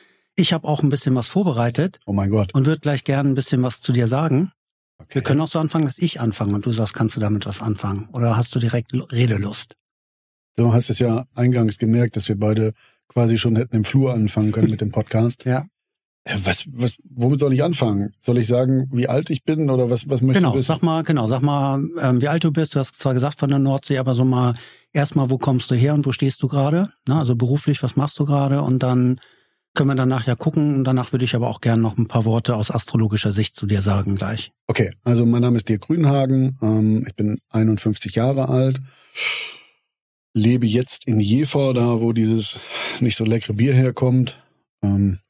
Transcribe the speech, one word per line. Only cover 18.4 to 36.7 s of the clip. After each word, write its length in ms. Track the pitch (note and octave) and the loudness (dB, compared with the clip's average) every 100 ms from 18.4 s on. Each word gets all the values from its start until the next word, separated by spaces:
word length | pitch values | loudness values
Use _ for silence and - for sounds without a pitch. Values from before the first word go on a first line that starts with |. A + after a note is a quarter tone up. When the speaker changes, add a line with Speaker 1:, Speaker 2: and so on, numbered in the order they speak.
| A2 | 2
Speaker 2:
sagen, 420 | A#2+ B2+ C3 C3 | 2 2 0 0
wie 160 | B2+ B2+ | -2 0
alt 220 | B2+ D3+ | -2 -2
ich 120 | D3 | -4
bin 260 | - D#3 D3 | -2 0 0
oder 220 | B2+ B2 | 2 0
was, 180 | A#2+ - | -2 -2
was 140 | C3 | 0
möchtest 200 | C3 C3 | 2 4
Speaker 1:
Genau, 100 | E3 | 2
Speaker 2:
du 60 | C3 | 0
wissen? 100 | C3 | 0
Speaker 1:
sag 140 | D#3+ | 0
mal, 200 | E3+ D#3+ | 0 0
genau, 240 | D#3 D3+ A2+ | -2 -2 0
sag 160 | B2+ | 0
mal, 400 | C#3+ C#3+ C#3 C#3 D3+ E3 | 0 0 -2 -2 -4 -4
ähm, 200 | C3 B2 | 0 0
wie 80 | C#3+ | 0
alt 160 | D#3+ | 0
du 80 | E3 | 0
bist. 220 | D3+ D#3 | 0 -2
Du 40 | C#3+ | -2
hast 160 | C3+ | -2
zwar 200 | - C#3 | -2 -2
gesagt 260 | B2+ C#3 - | 0 -2 -2
von 100 | C3+ | 0
der 80 | C#3 | 2
Nordsee, 400 | C#3 C#3 - C3+ | 2 0 -2 -2
aber 160 | B2+ | 0
so 100 | B2 | 2
mal 300 | B2+ B2+ B2 A#2+ - - _ | 2 2 2 -2 -10 -20 _
erstmal, 360 | D3 C#3+ D3+ C3 | -2 0 0 0
wo 100 | C3 | 0
kommst 320 | - B2+ - | 0 0 0
du 40 | |
her 180 | B2 C3+ | 2 2
und 140 | D3+ C#3 | 2 0
wo 60 | |
stehst 300 | A#2+ C#3 - | 0 -2 0
du 60 | C3 | -2
gerade? 440 | C#3+ C#3 E3+ G3+ _ - | 0 0 2 0 _ -2
Na, 120 | D3+ | 0
also 180 | B2+ A#2+ | 2 0
beruflich, 460 | A#2+ C#3+ - C#3+ | 2 0 0 -2
was 140 | A#2+ - | -2 0
machst 220 | D3 - | -2 -2
du 80 | C#3+ | 0
gerade? 360 | C#3+ C#3 C#3 | 2 2 0
Und 200 | D3 C3 | 0 0
dann 360 | B2+ B2+ B2 B2+ - _ _ _ _ | 2 2 2 0 -6 _ _ _ _
können 160 | - C#3 | 0 0
wir 60 | |
danach 320 | C3+ B2+ C3 A#2 | 2 0 0 -2
ja 80 | |
gucken. 400 | A#2+ - D3+ D3 | -2 0 0 2
Und 100 | C3+ | 2
danach 280 | C3 C3 B2 | 2 0 0
würde 120 | C3 | -2
ich 100 | A#2+ A#2+ | 0 0
aber 120 | A#2+ | -2
auch 140 | A2 | -2
gerne 180 | A#2 A2+ | 2 2
noch 160 | A2+ G2 | 2 0
ein 120 | A2+ | 0
paar 160 | A#2+ | 0
Worte 320 | A2 A2+ A2+ A#2 | 2 0 0 -2
aus 160 | G#2+ | -2
astrologischer 600 | A2+ - A#2 A2 G#2+ G#2+ | -2 -2 0 2 0 0
Sicht 220 | G2+ G#2+ | 0 -2
zu 120 | - G2 | -4 -2
dir 140 | G2+ | 0
sagen 360 | F#2+ G2+ G2 F#2+ | 2 0 0 -2
gleich. 360 | - G#2+ - _ - | -4 -6 -10 _ -6
Speaker 2:
Okay, 260 | - G2+ - | 0 0 0
also 200 | - A#2 | 0 2
mein 160 | A#2 A#2+ | 4 2
Name 160 | A#2+ A#2+ | 2 0
ist 120 | - | 0
Dirk 140 | G#2+ | -4
Grünhagen. 760 | - E3+ D3 C#3 C3+ C3 C3 C3 | 0 2 2 2 2 2 0 0
Ähm, 440 | A2 | 0